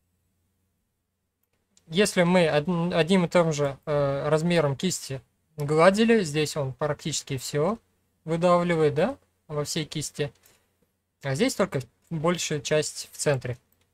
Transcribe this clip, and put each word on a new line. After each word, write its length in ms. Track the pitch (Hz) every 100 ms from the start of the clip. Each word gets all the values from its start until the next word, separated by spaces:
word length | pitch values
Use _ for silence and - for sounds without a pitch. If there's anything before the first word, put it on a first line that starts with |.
| _ _ _ _ _ _ _ _ _ _ _ _ _ _ _ _ _ _ -
если 360 | 160 208 190
мы 240 | 175 185 160
од-, 440 | 151 151 175 175
одним 320 | 175 160 190 170
и 40 |
тем 240 | 180 165
же, 240 | 147 143 135 -
э, 440 | 147 139 139 147
размером 460 | 156 170 175 143 131
кисти 460 | 185 - - 135 - _ _ -
гладили, 680 | 147 156 180 202 226 233
здесь 340 | 160 151 147 156
он 160 | 135
практически 640 | 123 147 143 165 - - 131
всё 400 | - 147 165 233 _ _ _ _ 156
выдавливает, 680 | 165 180 175 175 165 151 139
да, 220 | 208 277 _ _ -
во 160 | 151
всей 220 | 143 175 147
кисти. 480 | 156 - - 143 - _ _ _ _ _ _ _ _
А 120 | 139 135
здесь 200 | 254 -
только 260 | 190 135 - _ _
большая 520 | 165 165 175 - 151
часть 480 | - 151 147 - -
в 60 | -
центре 400 | 151 135 123 - _ _ _